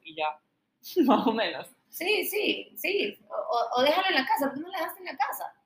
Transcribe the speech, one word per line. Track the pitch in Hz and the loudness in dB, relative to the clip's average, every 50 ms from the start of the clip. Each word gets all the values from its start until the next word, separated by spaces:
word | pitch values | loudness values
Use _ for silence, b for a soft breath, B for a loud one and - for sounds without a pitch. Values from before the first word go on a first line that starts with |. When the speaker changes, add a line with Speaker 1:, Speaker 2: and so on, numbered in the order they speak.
| _ | _
Speaker 1:
y | 165 156 | -12 -6
ya", | 156 156 156 156 - _ _ _ _ _ _ _ _ - | -4 -4 -4 -4 -6 _ _ _ _ _ _ _ _ -18
<laughs> | - - 370 285 | -2 2 4 6
más | 240 269 220 - | 6 6 6 4
o | 233 220 | 2 0
menos. | 226 208 170 156 139 139 - - _ _ _ | 2 0 -2 -4 -6 -10 -14 -18 _ _ _
Speaker 2:
Sí, | - - 320 381 427 - - | -12 -6 -2 0 0 0 0
sí, | - 339 415 381 254 - 196 - - - | -2 -2 0 0 0 -2 -4 -6 -12 -10
sí, | - - - 202 202 - 202 - - _ - | -6 -4 -2 -2 -2 -2 -4 -6 -10 _ -10
o, | - | -8
o, | 214 - - 240 233 226 - - 247 | -6 -4 -2 0 0 0 0 2 2
o | 262 | 4
déjalo | 294 320 370 370 381 | 4 4 4 4 4
en | 330 | 2
la | 277 262 | 2 2
casa, | - 294 277 277 | 2 2 2 0
¿por | 269 269 | 0 -2
qué | 277 | -4
no | 320 359 | -8 -8
la | 381 359 | -6 -4
dejaste | 320 - - - | -4 -6 -6 -8
en | 370 | -10
la | - - | -8 -4
casa? | - 415 - - - - - - _ _ | -2 -2 -2 -2 -6 -10 -10 -12 _ _